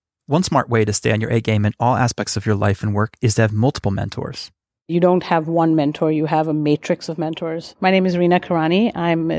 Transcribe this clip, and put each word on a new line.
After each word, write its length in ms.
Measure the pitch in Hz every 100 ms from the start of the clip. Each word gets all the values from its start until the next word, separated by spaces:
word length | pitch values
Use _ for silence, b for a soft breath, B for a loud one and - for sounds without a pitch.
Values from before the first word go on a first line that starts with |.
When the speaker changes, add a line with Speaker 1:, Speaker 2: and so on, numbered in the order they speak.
| _ _ -
Speaker 1:
One 160 | 147
smart 260 | 185 143 -
way 160 | 117
to 80 | 107
stay 180 | 104 113
on 100 | 110
your 100 | 113
A 100 | 117
game 240 | 113 107
in 80 | 104 -
all 160 | 120 117
aspects 400 | 123 - 101 -
of 80 |
your 100 | 110
life 280 | 101 101 95
and 120 | 107
work 220 | 104 107 -
is 140 | 113 110
to 60 |
have 100 | 110
multiple 380 | 107 127 - 101
mentors. 600 | 95 104 - - - - _ _ _ -
Speaker 2:
You 140 | 170
don't 220 | 175 180
have 260 | - 170 156
one 260 | 165 170
mentor, 380 | 160 147 151 160
you 140 | 156 151
have 200 | 156 156
a 60 |
matrix 560 | 151 147 147 - 175 -
of 80 | 160
mentors. 580 | 160 160 165 165 - -
My 100 | 185
name 140 | 190
is 140 | 185 175
Rina 200 | 175 175
Karani. 540 | - 170 160 185 233
I'm 340 | - 170 165 165